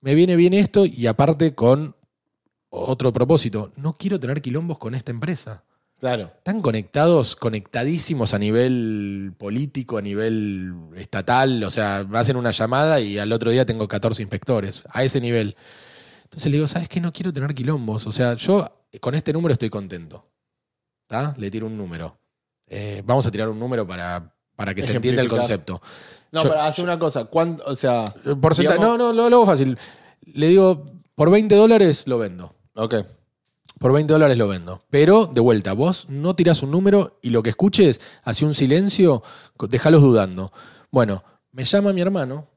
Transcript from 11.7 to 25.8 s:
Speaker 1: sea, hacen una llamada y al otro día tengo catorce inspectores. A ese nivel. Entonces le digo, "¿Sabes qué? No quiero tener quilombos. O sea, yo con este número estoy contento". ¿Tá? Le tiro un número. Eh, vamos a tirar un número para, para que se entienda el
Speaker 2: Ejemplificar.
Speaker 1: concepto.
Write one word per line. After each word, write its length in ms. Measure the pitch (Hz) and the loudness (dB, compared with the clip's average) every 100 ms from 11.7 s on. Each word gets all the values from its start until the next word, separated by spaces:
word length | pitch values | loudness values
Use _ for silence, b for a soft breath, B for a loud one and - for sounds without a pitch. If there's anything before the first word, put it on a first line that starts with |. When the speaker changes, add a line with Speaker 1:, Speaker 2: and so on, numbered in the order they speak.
Speaker 1:
sea, 340 | - 104 98 98 | -4 -2 -4 -4
hacen 200 | 110 120 127 | -2 0 0
una 140 | 120 | -2
llamada 500 | 104 113 131 156 151 | -2 -2 0 2 0
y 180 | 104 101 | 0 -4
al 120 | 104 | -2
otro 220 | 113 117 | -2 0
día 120 | 120 | 0
tengo 220 | 127 113 104 | 0 -2 -4
catorce 340 | 104 113 110 | -2 -4 -4
inspectores. 600 | 101 101 - 120 98 - - | -8 -8 -4 -4 -4 -10 -10
A 140 | 120 | -4
ese 160 | 131 135 | -2 -2
nivel. 340 | 120 117 104 - B B B B B B | -2 -2 -2 -8 B B B B B B
Entonces 260 | B - 143 | B -6 -2
le 60 | 147 | 0
digo, 100 | 151 | -2
"¿Sabes 220 | 170 165 | -4 -6
qué? 120 | 185 | -6
No 120 | 170 | -6
quiero 200 | - 180 | -6 -8
tener 220 | 143 139 | -6 -6
quilombos. 540 | 135 127 151 113 110 107 | -4 -4 -4 -4 -6 -6
O 40 | |
sea, 220 | 104 123 | -2 -2
yo 340 | 117 - 196 - _ _ - | -2 0 0 -2 _ _ -10
con 140 | - | -6
este 180 | 147 156 | -4 -4
número 200 | 156 170 | -2 0
estoy 180 | 123 110 | -2 -2
contento". 540 | 104 95 90 82 76 _ _ _ _ _ _ _ _ _ | -8 -12 -14 -16 -20 _ _ _ _ _ _ _ _ _
¿Tá? 300 | 110 147 135 | -6 -6 -6
Le 120 | 101 | -8
tiro 140 | 110 110 | -8 -8
un 120 | 110 | -10
número. 400 | 92 85 80 _ _ _ _ _ _ | -10 -10 -14 _ _ _ _ _ _
Eh, 360 | 98 104 101 101 | -12 -10 -10 -2
vamos 180 | 127 120 | 0 0
a 40 | |
tirar 180 | 101 110 | -4 -8
un 120 | 110 | -6
número 260 | 123 120 95 | -6 -6 -6
para, 480 | 87 87 87 82 _ _ - | -8 -8 -10 -12 _ _ -10
para 180 | 101 | -8
que 80 | 95 | -6
se 140 | 101 104 | -4 -2
entienda 260 | 120 123 | 0 0
el 60 | 123 | 0
Speaker 2:
Ejemplificar. 280 | 117 120 101 78 | 0 -2 -4 -6
Speaker 1:
concepto. 60 | 90 | -12